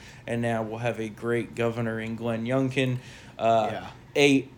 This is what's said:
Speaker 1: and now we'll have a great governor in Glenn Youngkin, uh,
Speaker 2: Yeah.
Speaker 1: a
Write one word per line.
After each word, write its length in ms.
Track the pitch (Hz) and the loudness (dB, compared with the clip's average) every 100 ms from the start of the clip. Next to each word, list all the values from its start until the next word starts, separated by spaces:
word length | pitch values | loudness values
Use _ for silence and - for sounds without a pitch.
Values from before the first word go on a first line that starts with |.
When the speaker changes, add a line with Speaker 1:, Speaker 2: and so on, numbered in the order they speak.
| - - - | -14 -14 -6
Speaker 1:
and 140 | 120 | -2
now 200 | 117 113 | 0 -2
we'll 180 | 110 113 | -2 -4
have 200 | 120 110 | -4 -4
a 80 | 110 | -6
great 480 | 101 117 120 101 - | -6 -2 -2 -2 -2
governor 460 | 117 117 113 113 | -2 0 -4 -4
in 160 | 110 110 | -6 -4
Glenn 280 | 117 113 113 | -4 -2 0
Youngkin, 520 | 131 131 135 131 123 - - - - | 0 0 0 0 -2 -8 -18 -18 0
uh, 300 | 113 113 107 | 4 4 2
Speaker 2:
Yeah. 160 | 101 90 - - 151 | -4 -10 -16 -4 4
Speaker 1:
a 300 | 143 135 127 | 6 6 2